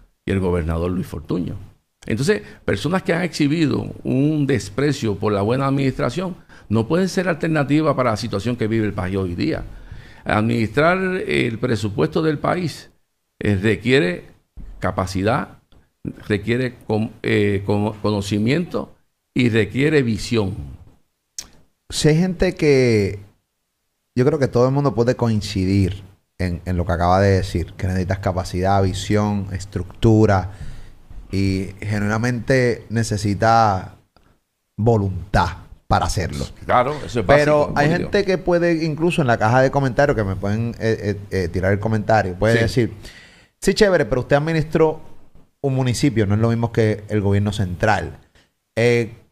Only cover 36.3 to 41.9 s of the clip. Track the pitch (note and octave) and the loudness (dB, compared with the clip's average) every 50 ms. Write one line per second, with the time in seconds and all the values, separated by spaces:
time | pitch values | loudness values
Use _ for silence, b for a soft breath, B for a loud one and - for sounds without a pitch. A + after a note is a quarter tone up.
36.3 | D2 C#2+ C2+ - - - - - G2 A#2+ B2 C3 D3+ D3 - F2+ G#2 A#2+ G#2 F2 | -4 -6 -8 -8 -10 -16 -4 0 2 2 2 0 -2 -6 -8 -6 -6 -4 4 4
37.3 | C#3 D3 D3 D3 D3+ D3 D3 - - C#3+ C#3+ D3+ E3 F3+ - - - G3+ G3 F#3+ | 6 6 6 4 4 2 2 0 0 0 2 2 2 0 -2 0 0 0 2 2
38.3 | F#3 E3 - - F3 F3 E3 E3+ E3+ D#3+ D#3+ E3 D3 C#3+ D#3 F3 E3+ - B2 A#2+ | 0 -2 0 2 2 2 4 2 2 2 0 -2 -2 0 0 0 0 2 2 2
39.3 | A#2 G#2+ G#2 G#2+ A#2+ C3 C3 C3+ B2+ C#3+ C#3 C3 A#2 - C#3+ C#3+ C3+ A2+ G#2+ F#2+ | 2 2 4 4 4 4 4 4 2 2 0 0 2 2 2 2 2 0 0 -2
40.3 | F#2+ F#2+ F#2+ G2+ G#2 G#2+ A#2 A#2 A2+ - - A2+ A2+ - - G2+ G2+ G2+ G2+ - | -2 -4 -2 -2 -2 -2 -2 -4 -6 -4 -2 -2 -2 0 -2 -4 -4 -4 -6 -6
41.3 | - F#2+ F#2 E2+ D#2+ F#2+ F2 F#2+ G2+ G#2 G2+ A2 | -4 -4 -2 -2 -4 -2 0 2 0 2 0 0